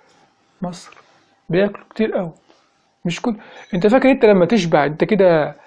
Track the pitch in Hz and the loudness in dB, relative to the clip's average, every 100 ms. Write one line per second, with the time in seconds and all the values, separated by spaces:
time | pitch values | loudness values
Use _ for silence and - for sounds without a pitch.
0 | _ _ _ _ _ _ 180 175 - - | _ _ _ _ _ _ -14 -14 -20 -20
1 | _ _ _ _ - 170 202 202 - - | _ _ _ _ -6 -2 -2 -4 -12 -6
2 | 220 226 170 - _ _ _ _ _ _ | -4 -4 -8 -12 _ _ _ _ _ _
3 | 175 170 247 214 - - - 185 208 254 | -10 -6 -8 -8 -12 -20 -10 -2 2 2
4 | 262 269 214 196 170 233 170 160 143 156 | 2 4 4 4 2 0 0 0 0 -2
5 | - 208 185 165 147 - | -2 2 2 2 -2 -8